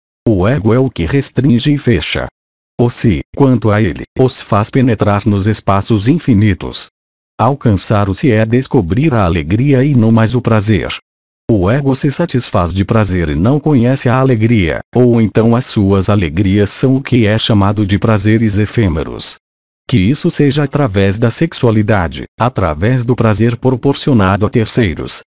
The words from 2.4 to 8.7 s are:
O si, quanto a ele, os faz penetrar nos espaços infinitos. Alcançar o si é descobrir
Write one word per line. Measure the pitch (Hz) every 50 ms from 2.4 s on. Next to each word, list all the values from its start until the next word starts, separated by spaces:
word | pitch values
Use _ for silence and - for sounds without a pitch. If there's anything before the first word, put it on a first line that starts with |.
| _ _ _ _ _ _ _ -
O | 120 120
si, | - - - 117 85 69 - - -
quanto | - 139 131 127 110 - 110
a | 101 107
ele, | 113 90 139 131 - - _ -
os | 131 127 - -
faz | - - 110 101 104 -
penetrar | - 139 131 131 110 - 101 104 101 101 - 110
nos | 104 98 95
espaços | 110 104 - - - 98 98 95 - 117 104 98 123
infinitos. | 165 160 - 139 117 98 107 104 90 - - 62 - - - - _ _ _ _ _ _ _ _ _ -
Alcançar | 107 127 143 143 - - 101 85 - - 113 101 101 98
o | 92
si | - - 139
é | 107 107 113
descobrir | 113 117 131 131 -